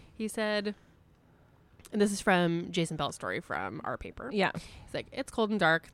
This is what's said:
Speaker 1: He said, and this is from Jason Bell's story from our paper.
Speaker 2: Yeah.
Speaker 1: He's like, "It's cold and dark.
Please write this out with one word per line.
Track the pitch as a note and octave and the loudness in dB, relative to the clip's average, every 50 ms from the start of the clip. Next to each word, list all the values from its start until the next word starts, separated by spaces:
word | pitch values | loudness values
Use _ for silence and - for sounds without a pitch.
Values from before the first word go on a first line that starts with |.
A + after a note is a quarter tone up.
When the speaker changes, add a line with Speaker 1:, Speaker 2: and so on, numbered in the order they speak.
| - - - - | -20 -20 -10 -6
Speaker 1:
He | A3 G#3+ | -6 -4
said, | - A#3 G#3+ G#3+ G#3+ G#3 G3+ G#3 G#3 - - - - _ _ _ _ _ _ _ - _ - _ _ _ _ _ - - - - | -2 -2 -2 0 0 0 -2 -2 -6 -8 -14 -20 -20 _ _ _ _ _ _ _ -20 _ -20 _ _ _ _ _ -20 -20 -18 -4
and | - G#3+ | 2 4
this | G3+ G#3 | 4 4
is | G3+ F#3+ | 4 0
from | - G#3+ F#3+ F3 F3 E3+ E3+ E3+ F3 - | 4 4 6 6 6 4 2 0 -2 -2
Jason | F3 F3+ E3 - D#3+ D3+ | 0 0 0 0 -2 -4
Bell's | C#3+ - - | -4 -4 -4
story | - - F#2 F#2 C3+ | -6 -6 -4 -4 -4
from | - - - D2 F#2+ F#2+ A2 - - | -4 -4 -6 -4 -4 -6 -8 -6 -6
our | A2 B2 - | -6 -6 -6
paper. | - - - - - B3 | -8 -12 -12 -10 -10 -4
Speaker 2:
Yeah. | G#3 G#3 F#3 D3+ - | 0 0 0 0 0
Speaker 1:
He's | - - - - - - - - | -4 -12 -12 -18 -18 -18 -10 -8
like, | C#3+ - - | -8 -8 -8
"It's | - - C#4 - | -8 -8 -8 -6
cold | - - A3 G3+ | -2 0 0 2
and | A3 G3+ | 2 4
dark. | F3+ D#3+ D#3+ E3 - - | 6 6 4 4 2 -4